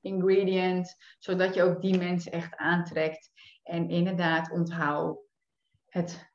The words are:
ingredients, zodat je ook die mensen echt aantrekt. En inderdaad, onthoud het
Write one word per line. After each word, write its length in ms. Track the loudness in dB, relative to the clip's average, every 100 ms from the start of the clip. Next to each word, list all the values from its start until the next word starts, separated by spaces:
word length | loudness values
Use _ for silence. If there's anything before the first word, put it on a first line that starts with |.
ingredients, 1160 | -4 0 4 4 4 2 2 0 -4 -10 -20 -18
zodat 360 | -4 0 0
je 80 | 4
ook 180 | 2 2
die 180 | 2 2
mensen 340 | 2 -2 -2
echt 240 | -8 -8 -4
aantrekt. 720 | 0 0 0 -2 -2 -4 _ _ -20 -20
En 260 | -8 -4 -2
inderdaad, 600 | 0 0 2 2 0 -2
onthoud 680 | -2 -2 0 -2 0 -2 -6 -14 _ _ _ _ _ _
het 440 | -4 -4 -6 -18